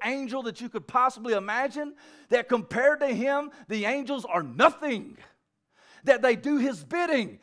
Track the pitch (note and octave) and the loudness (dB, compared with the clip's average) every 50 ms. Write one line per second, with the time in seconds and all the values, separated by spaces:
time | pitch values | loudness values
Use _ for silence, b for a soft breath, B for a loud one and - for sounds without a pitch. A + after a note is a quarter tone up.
0 | G#3 A3+ C4 C#4 C4+ A#3 A#3 C4+ B3+ A3+ G3+ - A#3+ A#3+ - G#3+ - - - A#3+ | -4 -4 -4 -4 -6 -6 -6 -6 -6 -6 -8 -8 -12 -10 -10 -10 -10 -2 0 2
1 | B3+ C4 B3+ A3+ A3 B3 A3+ G3+ F#3+ G3+ G#3+ A#3+ C4+ C#4 A3 D4 D4 D4 C#4+ B | 2 2 0 -2 -4 -2 -2 -2 -2 -2 -2 -2 -2 -2 -4 -6 -8 -8 -10 B
2 | B B B B B B A3+ A#3+ A3+ - B3 A#3 - - - A3 B3+ C#4+ D4+ D4 | B B B B B B 2 2 2 2 0 -2 0 -2 -2 4 4 4 4 4
3 | C#4+ C#4 A#3+ G3+ A#3+ C#4 C#4 C#4+ D4 D4 B B A#3 - G#3+ G#3+ G3+ F#3 F3+ - | 0 0 0 0 0 0 0 0 -2 -6 B B -10 -6 -4 -2 -2 -2 -2 -2
4 | C#4 A3+ C#4+ C4 G3+ - - F3 D#3+ C3+ A#2 C#3 B3 E4 - - D4+ D4 B3 G3 | -4 -4 -6 -6 -4 -2 -2 -2 -2 -4 0 4 4 4 4 2 -4 -4 -4 -4
5 | - - - - - - _ _ _ _ _ _ _ b b b b b b b | -6 -10 -18 -20 -20 -20 _ _ _ _ _ _ _ b b b b b b b
6 | b - C4 A#3+ A3+ B3+ A#3 - - C#4+ D4 C#4+ A#3+ C#4 B3 E3 D3 - - E4+ | b 4 4 4 6 2 2 2 0 0 0 2 0 0 -2 -6 -10 -6 -2 -2
7 | F4 E4+ D#4 C4 G#3+ - G2+ b | 0 2 0 0 0 -2 -8 b